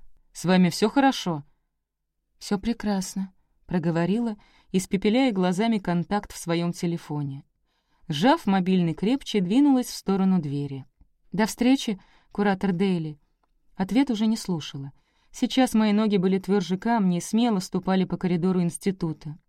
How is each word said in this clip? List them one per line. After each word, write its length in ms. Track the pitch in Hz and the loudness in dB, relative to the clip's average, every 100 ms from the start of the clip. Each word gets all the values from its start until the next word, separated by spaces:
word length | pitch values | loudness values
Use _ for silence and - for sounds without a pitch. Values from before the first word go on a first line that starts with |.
| - - _ | -18 -20 _
"С 120 | - | -8
вами 260 | 165 185 180 | 2 4 4
все 180 | - 214 | 4 0
хорошо?" 560 | 190 269 - 185 151 - _ _ _ _ _ _ _ _ _ | 4 2 2 -4 -6 -8 _ _ _ _ _ _ _ _ _
"Все 200 | - 202 | -6 -4
прекрасно", — 760 | 220 226 208 196 190 190 190 _ _ _ - | -4 -4 -2 -4 -4 -8 -10 _ _ _ -6
проговорила, 720 | 175 165 170 170 220 233 208 _ _ _ | -2 0 0 0 0 -2 -6 _ _ _
испепеляя 600 | 185 - 190 208 240 269 | -4 -2 0 2 4 2
глазами 460 | 190 180 180 226 220 | 2 0 0 0 0
контакт 540 | 190 175 160 208 - | 0 -2 -2 -4 -6
в 60 | - | -12
своем 340 | 170 170 170 | -4 -2 -2
телефоне. 720 | 170 175 170 - 147 143 139 - _ _ _ _ _ - | -4 -4 -4 -6 -8 -8 -10 -18 _ _ _ _ _ -8
Сжав 380 | 147 226 330 - | 0 4 4 2
мобильный 480 | 196 180 185 170 | 0 2 2 2
крепче, 460 | 156 190 277 - 214 | 0 -2 -2 0 -2
двинулась 460 | 175 240 294 262 233 | 2 4 4 4 0
в 80 | |
сторону 460 | - - 190 190 185 | -8 -2 0 2 2
двери. 460 | 147 143 143 135 - _ _ _ _ | 0 -6 -6 -10 -14 _ _ _ _
"До 160 | 175 220 | -2 -2
встречи, 540 | - 247 269 - 196 _ _ _ | 2 2 2 0 -6 _ _ _
куратор 400 | - 208 190 196 | -2 0 2 0
Дейли". 460 | 170 196 180 156 147 _ _ _ _ _ - | 0 0 0 -4 -10 _ _ _ _ _ -8
Ответ 340 | 190 208 277 | -2 2 2
уже 160 | 208 220 | 2 0
не 100 | 220 | -2
слушала. 560 | - 165 - 143 139 - _ _ _ | -4 -6 -6 -12 -14 -16 _ _ _
Сейчас 440 | - 247 - 254 | -4 -2 2 2
мои 180 | 220 214 | 4 4
ноги 240 | 208 220 202 | 2 2 2
были 220 | 185 190 | 2 0
тверже 380 | 190 202 165 185 | 0 0 0 -4
камня 420 | 226 233 190 175 | 0 2 2 0
и 20 | |
смело 400 | - 220 240 202 | -2 0 2 0
ступали 440 | - 185 185 190 | -2 -6 0 0
по 120 | 185 175 | 0 -2
коридору 440 | 180 175 180 185 | -2 0 0 0
института. 800 | 170 - 196 190 165 151 151 156 | -2 -2 -4 -4 -6 -6 -12 -16